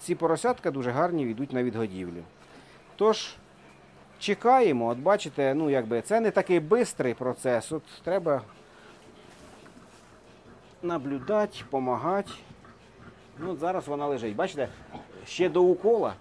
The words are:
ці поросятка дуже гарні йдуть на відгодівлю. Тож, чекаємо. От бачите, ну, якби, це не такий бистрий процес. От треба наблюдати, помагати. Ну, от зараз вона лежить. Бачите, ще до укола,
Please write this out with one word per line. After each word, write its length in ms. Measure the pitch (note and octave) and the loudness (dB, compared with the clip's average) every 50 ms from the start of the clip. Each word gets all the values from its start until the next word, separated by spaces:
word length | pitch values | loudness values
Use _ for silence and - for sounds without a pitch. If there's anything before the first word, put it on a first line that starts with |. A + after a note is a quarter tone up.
ці 140 | - - F3 | -6 -4 -2
поросятка 560 | - E3 E3 E3 D#3 - A#3+ B3+ B3 - F#3 | 0 0 0 2 2 0 0 -2 -2 -2 -4
дуже 200 | C#3+ C#3 B2+ B2 | -4 -2 -2 -2
гарні 320 | A#2+ C3+ E3 F3+ F3 D#3+ C#3 | 0 0 0 0 0 0 -2
йдуть 300 | A#2+ A2+ A2 C#3 C#3+ C3 | -2 -2 -4 -6 -4 -2
на 100 | B2+ B2 | -2 -2
відгодівлю. 600 | B2 A2 A2 A2+ G#2+ F#2 F#2+ F#2 F2 E2+ E2+ E2 - - - - - - - - - - - - - - | -2 -2 -2 -4 -4 -4 -6 -10 -10 -10 -12 -14 -16 -20 -20 -20 -20 -20 -20 -20 -20 -20 -20 -20 -14 -4
Тож, 380 | - G3 A3 A3 - - - - - - - - - - - - - - - - - - - - - | 0 2 2 2 2 -2 -12 -14 -18 -20 -20 -20 -20 -20 -20 -20 -20 -20 -20 -20 -20 -20 -20 -16 -6
чекаємо. 680 | - - G3+ - - A#3 B3+ C4 B3 G3 C#3+ A#2+ A#2 | -4 -2 -2 2 4 6 6 6 6 6 4 2 0
От 120 | A#2 A#2+ B2 | 0 -2 0
бачите, 560 | C3+ F3 G3+ G#3 - D#3+ C#3 - C#3 C3+ C3+ | 2 2 2 2 0 -4 -2 0 2 2 2
ну, 160 | D3+ D#3+ D3+ | 2 2 2
якби, 300 | C#3+ C3 A#2+ A2 A#2+ A#2 | 2 2 0 0 -2 -2
це 200 | A2 - G3+ A3+ | -2 0 0 2
не 100 | A3+ G#3+ | 2 2
такий 300 | - G#3 F3+ - F#3 E3+ | 2 0 2 2 2 2
бистрий 540 | D#3 D3+ G#3 A#3+ A#3+ - - - C#3+ B2+ A2+ | 2 4 2 2 2 2 -2 -2 -2 -2 -2
процес. 580 | - B2+ B2+ B2 - - C3 B2 A#2 - - D#3 | -2 -2 -4 -4 -2 0 0 0 0 0 -4 -8
От 100 | D#3 - - - - - | -8 -10 -12 -18 -12 -6
треба 380 | E3 F3 G3 F3 E3 C#3+ C3 A2 G#2+ - - - - - - - - - - - - - - - - - - - - - - - - - - - - - - - - - - - - - - - - - - - - - - - | -2 -2 0 0 0 0 -2 -2 -8 -18 -20 -20 -20 -20 -20 -20 -20 -20 -20 -20 -20 -20 -20 -20 -20 -20 -20 -20 -20 -20 -20 -20 -20 -20 -20 -20 -20 -20 -20 -20 -20 -20 -20 -20 -20 -20 -20 -20 -20 -20 -20 -20 -20 -16 -8 -6
наблюдати, 760 | F3 E3+ D#3+ B2+ C#3 C#3 C#3 B2+ - G#3 G#3+ G#3 G#3 - - - - | -4 -4 -4 -4 -4 -6 -6 -2 0 0 2 0 0 -4 -8 -10 -6
помагати. 600 | - C3+ C3 B2+ B2 A2+ B2 D#3+ F#3 G3+ G3 - - - - - - - - - - - - - - - - - - - - - - - | -4 -2 -2 0 -2 -2 0 -2 -2 -2 -2 -6 -10 -18 -18 -20 -20 -20 -20 -20 -20 -20 -20 -20 -20 -20 -20 -20 -20 -20 -20 -20 -16 -10
Ну, 120 | D3+ F#3 | -8 -8
от 80 | F3+ C#3 | -6 -4
зараз 300 | D3+ E3+ F#3+ F#3 C#3+ - | -2 -2 -2 -2 -4 -6
вона 180 | C#3+ C#3+ D3 | -6 -4 -2
лежить. 300 | D3 C#3+ B2 A2 A2+ G#2 | -2 -2 -2 -4 -4 -2
Бачите, 320 | A2 F3 F#3+ E3 D3 C3 G#2+ - - - - - - - - - F#2 F#2 | -2 -2 -2 -2 -4 -4 -6 -6 -10 -20 -20 -20 -20 -20 -20 -20 -20 -16
ще 220 | - - - F3 F3+ | -8 -2 0 0 2
до 140 | D3+ F3 F3+ | 4 6 6
укола, 500 | F3+ F3+ F3 - G#3 A#3 A3 E3+ A#2 F#2+ - | 6 6 4 4 4 4 4 2 0 -2 -4